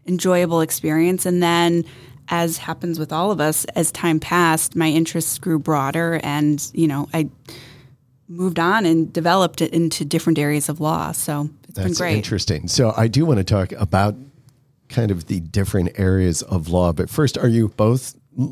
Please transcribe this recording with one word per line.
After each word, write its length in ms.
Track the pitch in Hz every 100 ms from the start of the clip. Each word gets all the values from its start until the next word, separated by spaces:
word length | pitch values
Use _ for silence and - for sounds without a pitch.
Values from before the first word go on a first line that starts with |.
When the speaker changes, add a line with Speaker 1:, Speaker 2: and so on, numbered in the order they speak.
| -
Speaker 1:
enjoyable 540 | 180 185 180 175 165
experience. 680 | 160 - 160 156 170 180 185
And 160 | 180
then, 400 | 170 170 170 170 165 - - - -
as 280 | 170 170 160
happens 400 | - 165 180 165
with 140 | 156
all 160 | 156 190
of 100 | 185
us, 260 | 151 156 - -
as 160 | 165
time 280 | - 170 160
passed, 560 | - 175 170 160 - -
my 120 | 160
interests 500 | 156 165 170 160 -
grew 220 | 185 160
broader, 600 | 143 151 135 165 170 165
and, 440 | - 147 151 147 -
you 140 | - 160
know, 200 | 139 143
I 160 | 165 151 - - - - - - _ _ _ -
moved 320 | 170 185 165
on 260 | 170 214 185
and 260 | 165 156
developed 500 | - 170 190 175 -
it 100 | 160
into 320 | 165 165 - 147
different 320 | 170 170 151
areas 300 | 147 147 143
of 100 | 151
law. 320 | 151 160 -
So 380 | 170 - 147 151 - -
it's 60 | -
been 80 | 185
Speaker 2:
That's 100 | 175
Speaker 1:
great. 160 | 175 131
Speaker 2:
interesting. 520 | 101 104 - 73 85
So 260 | - 120 107
I 120 | 113
do 180 | 120 160
wanna 180 | 117
talk 280 | 92 101 92
about 420 | - 104 95 101 110 - _ _ _ _ _ -
kind 240 | - 110
of 160 | 90 82
the 120 | 92
different 520 | 80 101 98 101 87 -
areas 440 | 95 95 92 80
of 240 | - 92 80
law. 220 | 90 87
But 160 | 80 82
first, 280 | - 143 -
are 100 | 123
you 220 | 117 107
both 460 | - 107 127 - - _ -
l-, 100 | 131